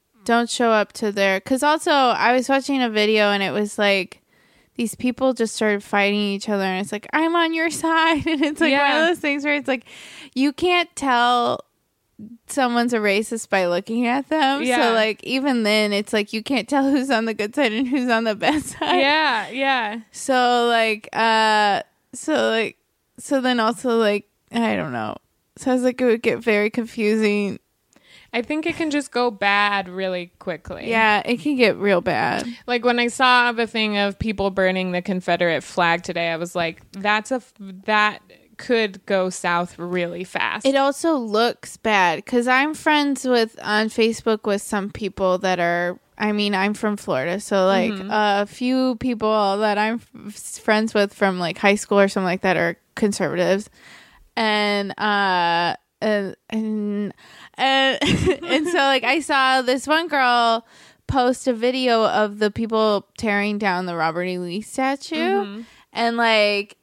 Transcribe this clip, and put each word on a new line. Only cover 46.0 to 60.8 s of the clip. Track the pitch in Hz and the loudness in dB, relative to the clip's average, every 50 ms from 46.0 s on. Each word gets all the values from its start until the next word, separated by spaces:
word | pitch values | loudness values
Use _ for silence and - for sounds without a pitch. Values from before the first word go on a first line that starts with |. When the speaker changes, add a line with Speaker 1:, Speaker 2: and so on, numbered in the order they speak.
| _ _ _ - | _ _ _ -6
Speaker 1:
I | 214 214 | -4 -2
mean, | 208 208 208 202 202 | 0 0 0 0 0
I'm | 190 190 202 208 | 0 0 0 -2
from | 202 - 214 208 202 | -2 -2 -4 -4 -4
Florida, | - - 170 131 131 170 175 202 | -4 -4 -2 -2 -2 -2 -4 -6
so, | - - 208 196 185 | -4 -2 0 2 4
like, | 190 196 190 - 220 | 4 4 2 2 0
Speaker 2:
Mm-hmm. | 214 190 190 196 | -4 -6 -6 -4
Speaker 1:
a | 214 214 214 208 202 202 208 208 | -2 0 2 2 2 0 -2 -4
few | - - 247 247 254 262 262 254 247 | -6 -4 -2 0 0 2 2 0 0
people | 226 - 262 240 214 220 214 220 214 208 196 196 202 | -2 -2 -4 -2 -2 0 0 2 2 2 2 2 0
that | 220 214 208 208 | 0 0 0 0
I'm | 208 220 226 233 - _ - - - 208 | 0 -2 -2 -4 -8 _ -18 -18 -16 -16
f-, | 214 - - - - - | -16 -14 -14 -14 -16 -4
friends | - - 220 214 220 226 - | 0 2 2 2 2 2 2
with | 208 202 196 - | 2 2 0 0
from, | - 214 196 185 180 | 0 0 0 0 0
like, | 180 165 - - | -2 -4 -4 0
high | - 202 202 | 2 2 2
school | 208 - - 208 202 | 2 0 2 4 4
or | 196 196 | 4 4
something | - 202 190 | 2 0 0
like | 180 170 190 | 0 -2 0
that | - 190 180 160 | 0 0 2 2
are | 170 170 170 - _ _ _ | 0 0 -2 -6 _ _ _
conservatives. | - - 208 202 - 196 147 151 175 180 170 185 196 214 - - _ - - - - - - _ _ _ _ _ | -2 0 0 0 0 -2 -2 0 0 2 2 2 0 0 -6 -16 _ -20 -20 -20 -20 -20 -20 _ _ _ _ _
And, | - 226 220 214 208 208 208 202 202 202 196 - - | -2 0 0 0 2 2 0 0 0 -2 -4 -6 -4
uh, | - 214 208 202 202 190 185 180 170 170 170 170 175 170 - - _ _ _ _ | -2 0 0 0 2 2 2 2 2 2 2 0 0 0 -2 -4 _ _ _ _
and, | - 214 214 208 196 190 - - _ - | -2 0 0 0 -2 -4 -8 -12 _ -8
and, | - 220 220 214 214 214 208 208 208 202 208 196 - - - - - - - - - | -6 -4 -4 -2 -4 -4 -4 -4 -4 -4 -4 -6 -8 -12 -18 -20 -20 -20 -20 -18 -6
and, | - 240 269 269 269 269 269 254 - | -2 0 2 2 4 2 2 2 0
<laughs> | - - - - - 370 330 269 339 | 0 0 0 2 2 0 0 -2 -2
and | - 254 294 311 349 | -2 -2 0 0 0
so, | 339 349 | 0 2
like, | 277 277 269 262 226 | 2 2 2 2 2
I | 233 269 330 | 0 0 0
saw | 277 - 294 277 262 262 262 262 | 0 0 0 2 2 2 2 2
this | 254 240 262 277 - 277 | 2 0 0 -2 0 0
one | 311 320 339 330 | 0 0 0 0
girl | 294 285 262 247 240 240 233 233 226 226 - _ _ - | 0 0 2 2 4 4 4 2 2 0 -2 _ _ -20